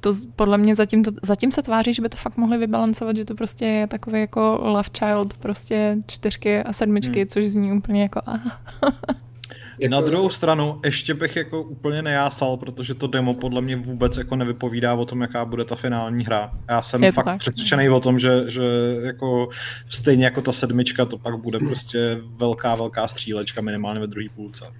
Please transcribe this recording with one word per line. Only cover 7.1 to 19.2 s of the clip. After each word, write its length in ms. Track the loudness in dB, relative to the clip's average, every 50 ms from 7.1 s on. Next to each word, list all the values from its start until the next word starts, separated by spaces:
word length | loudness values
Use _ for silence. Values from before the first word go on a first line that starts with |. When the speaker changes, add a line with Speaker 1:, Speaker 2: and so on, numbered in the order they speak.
| 0 0
Speaker 2:
Hmm. 80 | 0 0
Speaker 1:
což 180 | 0 0 0
zní 260 | 2 2 0 0 2 0
úplně 300 | 0 0 2 2 2 2
jako, 180 | 2 0 -4 -6
aha. 320 | -4 -6 -4 -4 -6 -8 -10 -18 -18 -6 0 0
<laughs> 100 | 0 0 0 -4 -6 -6 -6 -6 -20 -16 -16 -14 -14 -14 -18 -18 -20 -8 -2 0 2
Speaker 2:
Na 80 | 2
Speaker 3:
Jako 120 | 4 4 4
Speaker 2:
druhou 200 | 4 4 4 2
stranu, 500 | 2 2 2 2 4 4 2 0 -2 -2 -2
ještě 300 | -2 0 0 -2 -2 -2
bych 220 | -2 -2 -2 -2
jako 260 | -2 -4 -4 -4 -6 -6
úplně 400 | -6 -12 -6 -4 -2 -2 -2 -2
nejásal, 540 | 0 2 2 2 2 0 0 -2 -2 -2
protože 380 | -4 -6 -10 -8 -8 -6 -6 -6
to 120 | -4 -4
demo 280 | 0 0 2 2 2 0
podle 260 | 0 -2 -2 -2 -2 -2
mě 140 | -2 -4
vůbec 400 | -4 -4 -6 -2 2 2 2 2
jako 200 | 0 -4 -2 -2
nevypovídá 580 | -2 0 -2 -2 -2 -4 -4 -2 0 2 2 2
o 100 | 2 0
tom, 160 | -2 -2 -4
jaká 240 | -4 -2 -2 -4 -4
bude 200 | -2 -2 -4 -4
ta 100 | -4 -4
finální 500 | -4 -4 -2 -2 -2 -2 -2 -2 -2 0
hra. 260 | 0 0 0 0 -2 -8 -10 -4 0
Já 120 | 0 0 0
jsem 220 | 0 0 4 4
Speaker 1:
Je 80 | 4 4
to 20 |
Speaker 2:
fakt 100 | 4 0
Speaker 1:
tak. 140 | 0 -2 -2
Speaker 2:
přesvědčený 500 | -2 -4 -4 -2 0 0 2 4 6 6
o 120 | 6 6
tom, 180 | 6 4 2 4
že, 320 | 4 4 4 4 2 0
že 120 | -2 -2 0 0 2 2 0 0 -2 -2 -4
jako 460 | -8 -6 -6